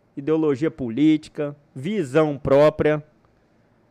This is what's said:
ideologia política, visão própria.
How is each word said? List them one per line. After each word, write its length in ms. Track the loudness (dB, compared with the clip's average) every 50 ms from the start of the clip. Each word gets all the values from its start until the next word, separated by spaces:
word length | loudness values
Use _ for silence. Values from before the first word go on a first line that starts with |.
| _ _ _
ideologia 540 | -10 -4 -2 0 0 2 0 0 0 -2 -4
política, 840 | -4 -4 -8 -8 -2 0 2 2 2 2 -2 -10 _ -8 -8 -8 -8 _ _ _ _
visão 640 | -12 -8 -6 -4 -4 -6 -2 0 0 0 0 -2
própria. 680 | -4 0 2 4 6 6 4 2 2 0 0 0 -2 -6 _ _ _ _ _ _ _ _ _ _ _ _ _ _ _ _ _